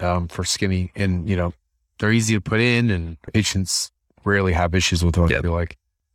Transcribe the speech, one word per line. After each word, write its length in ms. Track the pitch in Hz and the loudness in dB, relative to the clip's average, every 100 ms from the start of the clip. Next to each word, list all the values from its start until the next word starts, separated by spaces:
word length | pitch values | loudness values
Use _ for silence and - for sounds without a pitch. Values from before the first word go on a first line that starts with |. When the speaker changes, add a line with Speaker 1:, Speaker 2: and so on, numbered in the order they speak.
Speaker 1:
um, 260 | 90 87 87 | -2 -2 -4
for 160 | - | -6
skinny, 480 | 92 - 98 92 90 - | -6 -2 0 -2 -2 -2
and, 340 | 98 90 85 | -2 -2 -2
you 60 | 92 | -2
know, 160 | 87 - _ _ _ - | -2 -6 _ _ _ -4
they're 120 | 107 | 0
easy 220 | 113 110 | 2 2
to 80 | 107 | 0
put 180 | - 110 | 0 2
in, 300 | 120 120 120 | 2 2 2
and 280 | 90 82 82 - | 0 -4 -10 -2
patients 600 | 110 98 98 92 - - _ _ _ 101 | 0 0 -2 -2 -4 -6 _ _ _ -2
rarely 280 | 101 95 | 2 2
have 200 | 85 85 90 | 2 2 2
issues 300 | - 87 85 | 2 2 2
with 100 | 87 | 4
them, 100 | 85 | 2
I 20 | |
Speaker 2:
Yep. 120 | - | 2
Speaker 1:
feel 100 | 85 | 0
like. 240 | 85 85 - _ _ _ | -2 -4 -10 _ _ _